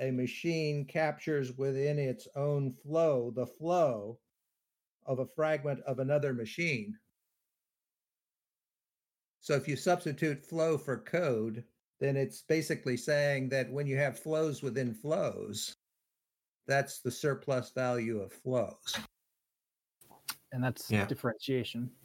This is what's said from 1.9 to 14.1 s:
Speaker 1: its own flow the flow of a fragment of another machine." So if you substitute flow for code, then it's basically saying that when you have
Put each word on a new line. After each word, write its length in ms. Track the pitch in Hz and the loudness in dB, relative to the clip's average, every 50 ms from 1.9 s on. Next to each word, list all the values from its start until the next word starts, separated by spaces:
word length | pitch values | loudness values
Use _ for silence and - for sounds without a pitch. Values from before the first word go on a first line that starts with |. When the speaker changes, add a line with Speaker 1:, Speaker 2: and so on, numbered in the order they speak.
| 147 147 | 2 2
Speaker 1:
its 280 | 143 131 123 - - - - | 0 0 -2 -4 -8 -12 -6
own 380 | 143 143 147 147 143 139 131 127 | -2 0 0 2 2 0 -2 -4
flow 580 | - - 143 151 160 165 160 147 127 120 120 | -6 -10 -2 2 4 4 6 4 4 2 0
the 140 | 113 120 123 | -2 -4 -4
flow 760 | 117 - - 151 165 175 180 165 143 120 107 101 107 120 - _ _ _ _ _ _ _ _ _ _ _ _ _ _ _ _ _ | -4 -6 -6 -2 2 4 4 6 4 4 0 -4 -8 -12 -14 _ _ _ _ _ _ _ _ _ _ _ _ _ _ _ _ _
of 140 | - 135 123 | -4 -2 -2
a 60 | 135 | -2
fragment 540 | 127 - - 156 156 156 147 139 147 139 - | -6 -2 0 2 2 2 2 0 -2 -4 -4
of 180 | - 143 131 120 | -2 -4 -2 -2
another 340 | 135 131 147 147 143 143 131 | 0 2 2 2 2 2 -2
machine." 640 | 120 113 107 - - 170 170 147 117 104 101 107 - _ _ _ _ _ _ _ _ _ _ _ _ _ _ _ _ _ _ _ _ _ _ _ _ _ _ _ _ _ _ _ _ _ _ _ _ _ _ _ _ _ _ _ _ _ _ _ _ | -2 -4 -6 -4 -2 0 0 0 0 -2 -6 -10 -12 _ _ _ _ _ _ _ _ _ _ _ _ _ _ _ _ _ _ _ _ _ _ _ _ _ _ _ _ _ _ _ _ _ _ _ _ _ _ _ _ _ _ _ _ _ _ _ _
So 120 | - - 151 | -2 0 0
if 120 | 139 135 - | 0 0 0
you 80 | 143 | -4
substitute 680 | 123 - 185 175 175 - 160 143 139 165 156 147 131 - | -2 2 2 2 2 2 -4 -4 0 0 0 0 -2 -6
flow 340 | - 165 165 160 165 160 147 | -6 -2 0 2 4 2 2
for 200 | 147 - 131 110 | 0 -2 -4 -4
code, 680 | - - - 165 180 151 123 110 107 113 110 120 120 - _ _ _ _ _ _ | -4 -2 0 2 2 2 2 2 0 -2 -4 -6 -10 -14 _ _ _ _ _ _
then 160 | 135 139 139 139 | 0 0 2 2
it's 240 | 135 135 - - | 0 -2 -4 -10
basically 560 | - _ 160 160 151 156 165 - - 131 123 120 | 0 _ 2 2 4 0 -2 -2 0 0 0 0
saying 520 | - - 147 147 147 143 143 135 131 131 | 2 2 2 4 4 4 2 2 0 0
that 220 | 131 135 127 113 | 0 0 0 0
when 140 | 127 143 147 | -2 -2 -2
you 120 | 143 135 135 | 0 2 2
have 200 | 147 139 | 2 2